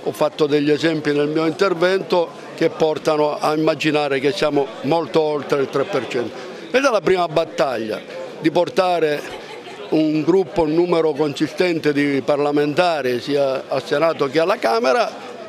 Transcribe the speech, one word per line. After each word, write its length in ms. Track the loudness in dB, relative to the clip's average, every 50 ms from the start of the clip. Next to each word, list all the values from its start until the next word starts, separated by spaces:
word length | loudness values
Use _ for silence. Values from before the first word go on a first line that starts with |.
| -6
Ho 80 | -6
fatto 340 | -2 0 0 0 2 0 2
degli 240 | 2 2 2 4 2
esempi 420 | 2 2 2 0 0 0 0 0
nel 160 | 0 2 0 0
mio 160 | 0 0 0
intervento 1040 | 0 2 2 0 0 2 2 2 2 2 0 0 0 0 0 0 -2 -8 -16 -16 -16 -4
che 140 | 0 0 0
portano 680 | 2 2 0 0 0 0 0 0 2 2 2 0 0 0
a 160 | 0 0 2
immaginare 640 | 2 2 2 0 2 0 0 2 2 0 0 0 2
che 140 | 2 0
siamo 340 | 2 2 0 2 2 0 0 -2 -6 -6
molto 380 | -2 0 0 0 0 2 2 2
oltre 400 | 2 2 -2 -2 -2 0 0 0
il 80 | 0 0
tre 160 | 0 -2 -2
per 240 | 0 -2 -4 -4 -2
cento. 240 | -4 -4 -4 -4 -8 -12 -14 -14 -14 -14 -10 -2
Questa 180 | 0 2 2 4
è 20 |
la 120 | 2 2
prima 260 | 2 2 2 2 0 0
battaglia, 720 | 0 0 0 0 -2 -2 -2 -2 0 -4 -4 -4 -6 -8 -8 -12 -12 -12 -12 -12 -12 -2
di 100 | -2 0
portare 680 | 2 2 0 0 0 0 2 2 2 2 2 0 0 -4 -6 -10 -12 -12 -14 -14 -16 -16 -14 -16 -14 -14 -6 -2
un 320 | 0 2 2 2 0 0
gruppo, 400 | 2 2 2 2 2 0 0 -2
un 100 | 0 2
numero 400 | 2 0 2 2 2 2 2 0
consistente 800 | 0 0 -2 -2 0 -2 -4 -4 0 0 0 0 0 0 0 0
di 300 | 2 2 0 2 0 0 0
parlamentari 960 | 0 0 2 2 2 2 2 0 2 2 2 2 2 2 0 0 -2 -2 -2
sia 440 | -2 -2 0 0 2 0 0 -4 -4 -4
al 160 | -4 -4 -2
Senato 440 | -2 0 2 2 2 2 0 -2 0
che 100 | 2 2
alla 180 | 2 2 0
Camera, 720 | 0 0 0 0 2 2 2 2 2 2 0 -4 -12 -14 -14 -14 -14 -16